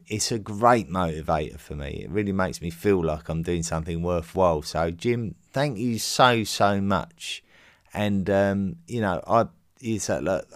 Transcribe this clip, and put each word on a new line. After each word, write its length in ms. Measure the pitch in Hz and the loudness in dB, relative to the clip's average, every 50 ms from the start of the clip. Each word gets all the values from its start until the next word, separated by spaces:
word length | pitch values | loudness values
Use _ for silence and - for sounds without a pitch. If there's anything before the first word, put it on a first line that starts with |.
| - - | -8 -6
it's 240 | 107 107 - - | -4 -4 -2 -2
a 80 | 123 113 | -4 -4
great 500 | 98 110 107 101 113 120 123 117 98 82 | -6 -6 -4 2 4 4 4 4 2 0
motivator 720 | 82 92 92 85 78 78 76 - 82 78 76 - - 76 | -2 -2 -2 -2 -2 -4 -2 -2 0 0 -2 -4 -8 -14
for 160 | - - 78 | -14 -12 -10
me. 260 | 73 71 69 76 - - | -8 -8 -8 -8 -10 -10
It 60 | 50 | -6
really 220 | 78 101 107 101 | -4 -2 -2 0
makes 300 | 98 95 92 90 - - | 0 0 -2 -2 -4 -6
me 80 | - 87 | -8 -10
feel 340 | 82 85 - 104 101 92 82 | -8 -2 2 2 4 4 2
like 260 | 80 76 76 - - | 0 -2 -2 -4 -4
I'm 140 | 80 82 82 | -4 -4 -2
doing 200 | 87 87 87 82 | -2 -2 -2 -2
something 380 | 85 82 80 80 85 85 82 | -2 -4 -4 -4 -4 -4 -4
worthwhile. 600 | 85 87 87 85 80 - - 95 92 90 82 76 - | -2 -2 -2 -2 -4 -4 0 2 4 4 4 2 -2
So, 280 | - - 82 82 85 | -4 -2 -2 -2 -2
Jim, 440 | 85 85 - 120 120 120 117 101 - - _ _ | -2 -2 -2 -2 -2 -2 -2 -6 -10 -12 _ _
thank 260 | - 131 139 151 131 95 | -4 -2 -2 -2 -2 -2
you 220 | 120 123 117 110 | -2 -2 -2 -2
so, 440 | - - - - 139 127 120 117 107 | -4 -2 2 6 6 6 6 4 2
so 380 | - - - 107 101 101 98 | 0 0 2 2 4 4 2
much. 600 | 98 98 101 87 62 - _ - - - - - - _ _ - - _ _ _ _ _ - | 2 0 0 0 -2 -4 _ -14 -12 -12 -12 -12 -14 _ _ -20 -20 _ _ _ _ _ -6
And, 360 | - 104 104 101 98 92 95 | -2 -2 0 0 0 2 2
um, 480 | 98 98 101 98 98 101 98 95 85 - - - | 4 4 4 4 2 2 0 -2 -4 -8 -10 -8
you 120 | - 120 | -4 -2
know, 240 | 110 98 90 76 - - | 0 0 0 -2 0 2
I, 180 | - 104 113 - - _ _ _ _ _ | 4 4 4 2 -2 _ _ _ _ _
you 200 | - 117 113 101 | -6 -4 -4 -2
said, 240 | - - 104 71 65 | -2 -2 -2 0 0
look, 240 | 85 95 82 - - - | 0 0 0 -2 -6 -10